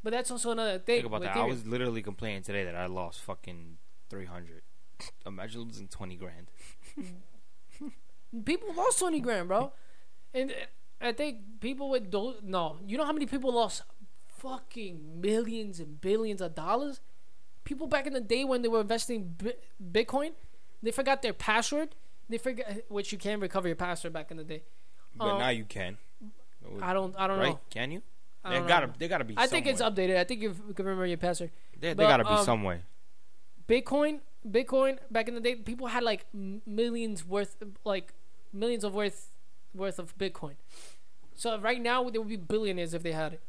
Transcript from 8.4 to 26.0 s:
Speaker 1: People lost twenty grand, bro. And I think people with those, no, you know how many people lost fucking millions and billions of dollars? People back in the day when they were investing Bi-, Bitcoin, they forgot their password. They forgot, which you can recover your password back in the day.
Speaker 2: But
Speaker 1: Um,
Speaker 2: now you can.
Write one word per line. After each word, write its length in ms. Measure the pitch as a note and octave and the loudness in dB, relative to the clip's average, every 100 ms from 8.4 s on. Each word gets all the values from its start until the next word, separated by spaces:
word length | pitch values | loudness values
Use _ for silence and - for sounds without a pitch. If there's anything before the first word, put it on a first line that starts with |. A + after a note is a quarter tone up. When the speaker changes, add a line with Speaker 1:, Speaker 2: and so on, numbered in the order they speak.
Speaker 1:
People 300 | G#3+ F4 A4 | 0 0 0
lost 240 | E4 A4 - | 2 4 4
twenty 220 | F#4 D#4 | 4 2
grand, 260 | A#3+ G#3 F3 | 2 0 4
bro. 240 | G3 C4+ - - - - - - | 2 2 -4 -6 -6 -6 -6 -4
And 180 | C4 C4+ - - - - - | -2 0 -2 -6 -6 -6 -2
I 120 | A#3+ | -2
think 480 | A#3 D4 A3+ G3+ A3 | 2 0 -2 -6 -4
people 280 | A#3 C4+ C#4 | -2 -2 0
with 200 | C4 G3 | 0 2
those, 260 | G3 A#3 B3 | 0 0 -2
no, 340 | G#3 F#3 E3 D#3 | -2 0 0 -2
you 140 | G3 A#3+ | -2 0
know 60 | |
how 80 | D4 | 2
many 140 | D#4 C4+ | 2 0
people 260 | C4+ B3+ | 2 2
lost 300 | A#3+ A3+ - - - - - - | 4 2 0 -4 -6 -6 -6 -6
fucking 920 | - C4 B3+ - A#3+ G3+ E3+ D3+ E3 | -6 -4 -4 -4 -4 -4 -6 -6 0
millions 600 | F#3+ A3 A3+ A3+ G#3 E3+ | 2 4 2 -2 -2 -4
and 200 | D#3 D3 | -4 -2
billions 400 | F#3 G#3+ A3 G3 | 2 4 4 0
of 140 | F3 | -2
dollars? 460 | D#3+ D#3+ A#3 C#4+ C4 - - - - - - | -2 2 2 2 -4 -6 -6 -6 -6 -6 -6
People 220 | - C4+ D#4 | -4 -2 2
back 200 | C#4 C#4 | 2 2
in 60 | |
the 80 | C4+ | -2
day 240 | G3+ A#3 | 2 2
when 180 | C4+ B3+ | 4 4
they 60 | A#3 | 4
were 120 | A3+ | 4
investing 540 | G#3 A3+ - A3+ F3+ E3+ | 4 2 2 -2 -2 -2
Bi-, 120 | G3 - - - F3+ F#3+ | -2 -2 -4 -4 2 2
Bitcoin, 280 | A#3+ C#4 D#4 D#4+ - - - - | 4 2 0 -2 -6 -6 -6 -2
they 80 | A3 | 0
forgot 320 | A3+ C4+ C#4 | 2 4 4
their 100 | B3 | 4
password. 640 | - - G#3+ A#3 D4 D#4 - - - - | 0 4 4 4 2 0 -4 -6 -6 -4
They 80 | A3+ | -2
forgot, 280 | - G#3 G#3 G3+ - | -2 -2 -4 -4 -2
which 240 | G3+ G3 | -2 -2
you 60 | G3+ | -2
can 220 | G3 G#3+ | 0 0
recover 280 | F#3+ G3 F3+ | 0 2 0
your 80 | D#3+ | 0
password 360 | F3+ E3+ E3+ | 0 0 -2
back 180 | E3 D#3 | -4 -4
in 60 | D#3+ | -6
the 80 | |
day. 180 | D#3 D#3 - - - - - A2 | -4 -4 -6 -6 -6 -6 -6 0
Speaker 2:
But 120 | G#3 | 2
Speaker 1:
Um, 100 | G3+ | 4
Speaker 2:
now 100 | B2 | 2
you 160 | A#2 | 2
can. 320 | G2+ G#2 F#2 G2 | -2 -2 -4 -4